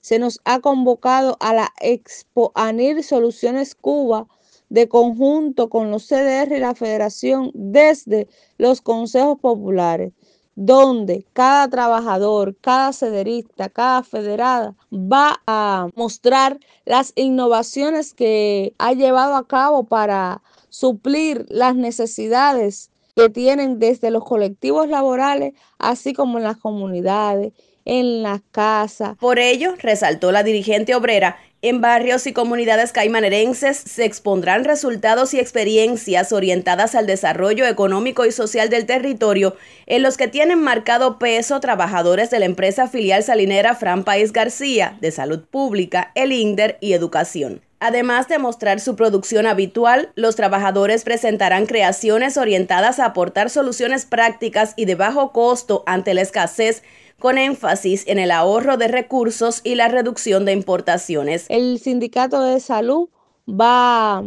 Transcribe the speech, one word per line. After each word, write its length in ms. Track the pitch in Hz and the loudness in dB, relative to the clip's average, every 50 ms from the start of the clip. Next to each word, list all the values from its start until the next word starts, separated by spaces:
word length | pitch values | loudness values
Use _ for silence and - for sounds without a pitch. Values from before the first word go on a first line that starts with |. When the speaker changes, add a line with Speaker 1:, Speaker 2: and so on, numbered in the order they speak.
Speaker 1:
se 180 | _ - 226 226 | _ -2 -2 0
nos 200 | 247 240 226 - _ | 0 -2 -4 -6 _
ha 160 | - 247 262 | -2 -2 0
convocado 760 | 254 285 277 262 254 247 240 233 - 254 254 262 269 262 247 - | 0 0 0 2 2 2 0 2 2 2 2 2 2 0 -2 -2
a 140 | - 214 226 | -2 0 0
la 200 | 226 214 - _ - | 0 0 -2 _ -4
Expo 720 | - - 240 233 _ - - - - _ _ 247 233 214 _ | -2 -2 -2 -2 _ -16 -20 -20 -20 _ _ 0 0 0 _
anir 500 | - 220 220 220 226 247 277 302 311 302 | -2 -2 -2 0 0 0 0 0 -2 -2
Soluciones 720 | - 294 247 233 233 233 - - 233 247 269 277 277 - | -2 0 2 2 0 -2 -2 -4 -2 -2 -2 -4 -6 -8
Cuba, 540 | _ - 269 285 294 277 240 220 214 220 _ _ _ _ _ _ _ _ _ | _ -4 -2 0 0 0 0 -2 -2 -4 _ _ _ _ _ _ _ _ _
de 200 | - 220 240 226 | 2 2 2 4
conjunto 800 | 233 240 233 240 226 226 262 277 294 311 311 302 262 - 240 226 | 4 4 4 4 2 0 2 2 2 2 0 -2 -2 -2 -2 0
con 220 | 226 233 220 214 | 0 -2 -2 -2
los 120 | 208 220 214 | -4 -6 -4
C 120 | - 302 | -2 0
D 260 | 269 277 277 262 269 | 0 2 0 0 0
R 160 | 285 285 294 277 | 0 0 -2 -2
y 20 | |
la 160 | 262 247 247 | -2 -2 -4
Federación, 760 | - 240 220 214 214 214 208 196 - - 254 262 262 262 - - | -4 -4 -4 -2 -2 -2 -4 -4 -6 -2 -2 -2 -2 -2 -6 -8
desde 720 | - 202 196 196 277 302 302 311 294 - - 208 214 208 - _ _ _ _ _ _ | -10 -10 2 4 6 6 6 4 2 0 -2 -2 -2 -2 -4 _ _ _ _ _ _
los 240 | - 240 262 247 | 2 2 2 0
consejos 560 | _ - 226 226 233 220 - 254 262 294 294 294 | _ -4 -4 -2 -4 -2 0 0 2 2 0 0
populares, 720 | - 262 233 208 208 196 196 180 175 170 165 165 180 185 _ _ _ _ _ _ _ _ _ | 0 -2 -2 0 -2 -2 -2 0 0 0 0 -2 -4 -8 _ _ _ _ _ _ _ _ _
donde 680 | - 196 196 254 269 269 269 254 233 208 190 175 190 190 _ _ | -6 2 4 6 8 8 6 4 -2 -2 -4 -4 -4 -6 _ _
cada 340 | - 254 262 277 285 277 269 | 0 2 4 4 4 2 2
trabajador, 880 | 269 247 247 233 233 226 233 233 196 190 202 208 214 208 202 196 196 _ | 0 -2 0 0 0 0 0 -2 -2 0 0 0 0 0 0 -2 -6 _
cada 320 | - 254 254 262 269 269 | -2 0 2 2 2 0
cederista, 760 | 269 - 277 233 214 196 196 202 233 240 226 _ _ - 190 196 | -2 -2 -4 -4 -2 -4 -4 -4 -4 -6 -8 _ _ -10 -10 -10
cada 320 | _ - 233 254 254 254 | _ -2 0 0 0 0
federada 760 | 254 _ - 220 208 208 208 214 233 254 254 247 226 208 196 _ _ _ | -2 _ -8 -8 -6 -4 -4 -2 0 0 0 0 -2 -6 -10 _ _ _
va 500 | - 196 185 190 247 277 285 294 - - _ | -10 -8 -2 0 2 4 4 2 0 -2 _
a 440 | - 220 214 208 208 196 185 180 175 - | -4 -2 -2 0 -2 -2 -2 -4 -8 -6
mostrar 640 | 226 233 226 220 - _ 247 254 269 269 269 277 285 _ _ _ _ _ | -6 -6 -6 -6 -2 _ 2 4 4 2 2 0 -4 _ _ _ _ _
las 260 | - 233 254 269 262 - | 0 0 0 0 0 -2
innovaciones 1000 | - 262 269 262 254 247 240 233 226 233 233 - 269 277 302 320 302 302 - - | -2 -2 0 0 0 2 2 2 0 0 -4 -4 -4 -2 -2 -2 -2 -4 -6 -6
que 580 | _ 247 220 220 214 208 208 202 202 196 202 - _ | _ 0 0 2 2 0 0 0 -2 -2 -4 -4 _
ha 140 | - 233 262 | 0 0 2
llevado 420 | 254 269 262 254 254 262 285 285 | 2 2 4 4 4 2 2 0
a 120 | 269 254 _ | -2 -2 _
cabo 360 | - 262 262 285 302 277 233 | 0 0 2 2 2 2 0
para 580 | 226 - 220 214 208 202 196 185 180 180 - _ _ _ _ _ _ | 0 0 0 0 0 0 -2 -2 -4 -6 -10 _ _ _ _ _ _
suplir 760 | - - - 262 247 202 _ 269 277 302 311 311 294 233 - - | -12 -2 0 0 0 0 _ -2 -2 0 0 -2 -2 -4 -8 -6
las 260 | - 220 247 254 254 | -2 0 2 2 2
necesidades 1120 | 247 247 233 233 - 226 226 226 - 220 220 226 247 269 285 277 254 220 202 202 - - _ _ _ _ _ _ | 0 -2 -4 -2 -4 -6 -6 -6 -8 -4 0 0 2 2 2 2 2 0 -2 -4 -8 -18 _ _ _ _ _ _
que 140 | - 233 226 | 4 4 4
tienen 480 | 214 247 247 254 277 285 277 262 254 220 | 4 2 2 2 2 2 0 -2 -2 0
desde 320 | 226 226 254 240 240 226 | 2 0 0 0 0 -2
los 140 | 226 220 220 | -2 -2 -2
colectivos 640 | - 240 214 202 196 202 _ - 262 285 311 311 294 | -2 -2 0 0 -2 -4 _ -4 -2 0 0 0 0
laborales, 680 | 302 285 269 269 254 247 262 277 285 277 285 277 277 _ _ _ _ _ | 0 0 0 0 0 0 0 0 0 -2 -4 -6 -8 _ _ _ _ _
así 360 | - 220 247 247 - 262 269 | -2 -2 -2 -2 -4 -8 -4
como 260 | 254 285 254 240 233 | -2 -2 -2 -2 -4
en 60 | 226 | -4
las 120 | 214 220 214 | -4 -6 -6
comunidades, 960 | _ 220 214 208 196 196 185 175 180 185 196 214 214 208 202 196 202 220 _ _ _ _ _ _ _ | _ -8 -6 -6 -6 -6 -6 -4 -2 -2 0 0 0 0 -2 -2 -4 -6 _ _ _ _ _ _ _
en 380 | - 240 254 247 247 233 226 220 | -4 -2 0 0 0 -2 -2 -4
las 180 | 208 202 202 _ _ | -4 -6 -6 _ _
casas. 680 | _ - 208 214 220 214 214 214 - - 220 202 208 _ | _ -2 0 0 2 0 -2 -4 -6 -8 -8 -8 -8 _
Speaker 2:
Por 200 | - 247 247 240 | 0 0 2 4
ello, 340 | 247 247 247 254 302 370 359 359 | 4 2 2 2 0 -4 -4 -4
resaltó 540 | - 240 214 208 214 160 156 160 180 180 | -2 -2 0 2 2 0 0 0 0 2
la 100 | 185 202 | 2 2
dirigente 540 | 208 214 220 214 190 208 214 208 220 226 254 | 2 2 0 -2 0 0 0 0 0 0 0
obrera, 420 | 247 226 247 226 202 185 180 165 - - _ _ _ | 0 2 2 2 2 2 2 -2 -4 -18 _ _ _
en 180 | - 240 247 247 | -2 -2 0 2
barrios 480 | 226 233 240 233 240 247 247 254 247 277 | 2 2 2 2 2 0 -2 -2 -2 -4
y 60 | 247 | -4
comunidades 580 | - 240 233 240 240 233 226 220 220 233 233 | -2 -2 -2 -2 -2 0 2 2 2 0 0
caimanerenses 840 | - - 208 214 226 226 214 196 190 208 220 247 254 240 285 269 285 285 | 0 -2 0 0 0 0 0 2 2 2 2 0 0 0 -2 -2 -2 -2
se 260 | - - - - 233 | -8 -14 -6 -2 -2
expondrán 600 | 220 220 - _ 208 196 185 170 180 185 220 254 | -2 -2 -4 _ -2 -2 0 0 0 0 0 2
resultados 680 | 285 302 285 294 262 233 208 220 220 226 240 262 262 - | 0 -2 0 -2 -4 -4 -2 0 2 2 2 2 0 0
y 60 | 269 | -2
experiencias 960 | 233 240 - 233 214 202 220 220 220 226 247 226 - - 185 175 185 190 226 | -4 -2 -2 -2 -2 2 2 2 2 2 0 -4 -4 -2 0 0 0 0 -2
orientadas 600 | 202 190 185 180 180 180 185 175 180 208 226 - | -2 0 0 -2 0 0 0 0 2 0 0 2
al 140 | 240 214 202 | 0 0 0
desarrollo 580 | 190 190 - 165 151 - 185 202 214 214 262 | -2 0 0 -2 0 0 0 0 0 2 0
económico 600 | 247 220 - 202 190 190 196 226 262 247 - 233 | 0 0 0 0 0 0 0 -2 -4 -2 2 0
y 80 | 226 226 | 0 2
social 360 | - 226 208 - 233 214 220 | 0 -6 -4 -2 -2 0 0
del 160 | 220 233 233 | 0 -2 0
territorio, 720 | 226 247 254 247 277 269 214 233 214 202 196 196 190 185 - - - - - _ | 0 -2 -2 -2 -2 -4 0 0 2 2 2 2 0 -2 -4 -20 -20 -20 -20 _
en 160 | - 220 247 | -2 0 2
los 160 | 269 - 262 - | 2 2 0 0
que 100 | 269 226 | -4 -4
tienen 340 | - 277 302 330 359 339 | 0 0 2 4 4 2
marcado 580 | 311 277 240 226 220 247 240 240 254 254 233 - | 2 2 0 0 0 0 2 2 2 0 0 0
peso 420 | 233 240 226 226 233 - 277 277 | -2 0 0 0 0 -2 -4 -4
trabajadores 680 | - 254 233 185 180 165 190 180 170 175 180 196 226 233 | 0 -2 0 0 0 -2 0 0 2 2 2 2 2 0
de 80 | 254 233 | 0 0
la 60 | 196 | 0
empresa 440 | 180 180 180 190 190 196 269 254 247 | 0 0 0 0 0 2 0 -2 -2
filial 340 | - 254 220 196 - - 214 | -2 -2 0 2 2 2 2
salinera 520 | - 247 214 196 196 196 196 202 226 240 | 2 2 2 2 2 2 2 2 2 0
Fran 280 | 233 - 190 180 190 190 | 0 -2 -2 -2 -2 0
País 300 | 214 202 202 214 220 214 | 0 2 2 2 0 2
García, 640 | 233 220 240 233 - 277 277 262 220 185 - - - | 0 -2 -2 -4 -6 -6 -2 0 0 0 -2 -4 -4
de 120 | - 160 | -6 -6
Salud 340 | 156 - 135 143 156 160 156 _ | -4 -4 -6 -6 -6 -8 -8 _
Pública, 600 | - - - 262 202 202 185 175 - 180 180 - _ | -6 -4 -4 -2 -2 -2 -4 -2 -2 -4 -4 -4 _
el 180 | 240 254 269 262 | -2 -2 0 0
inder 440 | 247 220 214 202 190 214 214 - - | 0 0 -2 0 0 0 -2 -2 -4
y 120 | - 208 190 | -2 0 0
Educación. 680 | 175 170 160 - 160 165 - - - 117 117 98 - _ _ _ _ | 0 0 0 -2 -2 -4 -2 -4 -8 -8 -8 -8 -14 _ _ _ _
Además 480 | 208 233 226 240 240 247 240 226 254 - | -4 -2 0 0 0 0 0 0 0 0
de 120 | 330 302 | -2 -2
mostrar 420 | 269 247 233 - - 208 196 208 | -2 -4 -6 -4 -2 -2 -2 -2
su 160 | 202 262 233 196 | -2 -6 -2 0
producción 480 | 226 226 202 190 196 - 233 214 214 | 2 2 2 0 -2 0 -2 0 2
habitual, 640 | 226 208 185 196 185 - 233 233 233 240 269 311 - _ | 2 2 0 -2 -2 0 0 2 4 4 2 2 -2 _
los 200 | - 226 226 220 | -2 -2 0 0
trabajadores 720 | - 220 196 202 196 202 196 190 202 196 202 214 233 226 | 0 0 0 0 0 0 0 0 2 2 2 2 0 0
presentarán 600 | 226 233 226 - 233 208 202 196 180 185 190 214 | -2 -4 -2 0 -2 0 2 2 2 2 0 0
creaciones 720 | 214 254 226 196 185 196 - - 220 214 226 254 277 269 | 0 0 2 2 2 0 0 0 0 2 2 0 0 0
orientadas 640 | 294 262 220 202 185 185 185 185 180 196 233 254 262 | 0 0 0 0 0 0 0 0 2 2 2 2 2
a 60 | 262 | -2
aportar 440 | 226 - 185 175 180 - 196 208 240 | -2 0 -2 -2 -2 0 -2 -2 0
soluciones 560 | - 294 277 262 240 - 247 240 262 269 262 | 0 -2 -2 -2 -2 -4 -2 -2 -2 -4 -4
prácticas 680 | _ - 233 226 233 220 - - 226 - 214 220 214 - | _ 0 2 2 2 0 -2 -8 -4 0 0 0 0 -2
y 80 | - 226 | -4 -2
de 120 | 190 185 | -2 0
bajo 360 | 165 190 214 262 285 269 269 | 0 0 0 2 0 -2 0
costo 520 | - 233 233 240 254 240 - - 208 180 - | 0 2 2 2 2 0 -2 -2 -2 -2 0
ante 280 | - 185 185 190 - 185 | -2 -2 -2 0 0 0
la 80 | 180 | 0
escasez, 640 | 190 196 - 220 175 170 - - 226 220 226 226 _ - - - - - _ _ | 0 -2 -2 -2 -2 -2 -2 -2 0 0 0 -2 _ -20 -20 -20 -20 -20 _ _
con 180 | - 254 254 269 | -2 0 2 2
énfasis 640 | 262 269 285 - - 185 180 196 - 190 185 196 - - | 0 0 -2 -4 -2 -2 -2 -2 0 -2 -2 -2 -2 -2
en 120 | 190 196 | -2 0
el 120 | 185 180 | 2 0
ahorro 440 | 170 165 165 185 202 226 240 277 269 | 2 2 2 2 2 2 2 0 0
de 140 | 240 233 226 | 0 0 0
recursos 720 | 233 254 247 - - 262 240 226 226 - 226 233 226 - - | 0 -2 -4 -2 -2 -2 0 -2 -2 -2 -2 -2 -2 -4 -4
y 120 | 247 247 | -4 0
la 120 | 240 233 226 | 2 2 2
reducción 560 | 240 254 240 226 220 - - 240 190 196 202 | 2 0 -2 -2 -4 -6 -2 0 0 2 2
de 80 | 196 | 2
importaciones. 920 | 190 202 190 - 185 175 - - 170 175 - - 175 151 143 147 160 170 170 - | 0 -2 -2 -2 -2 -2 0 -2 -2 -2 -2 -4 -4 -4 -2 -2 -4 -4 -4 -2
Speaker 1:
El 320 | - 233 247 247 247 233 | -2 -2 0 0 -2 -4
Sindicato 640 | - 269 254 247 233 240 - 247 254 262 269 277 | -4 -4 -2 -2 -4 -4 -2 -2 -2 0 0 0
de 180 | 262 254 254 262 | 0 2 0 -2
Salud 480 | 254 - 254 214 220 233 269 320 349 349 _ _ _ _ _ _ _ - | -2 -2 -2 -2 0 0 0 0 -2 -4 _ _ _ _ _ _ _ -10
va 760 | 208 190 226 233 247 247 247 247 240 233 220 214 202 190 196 | 0 2 4 4 4 4 4 4 2 2 2 0 -2 -4 -6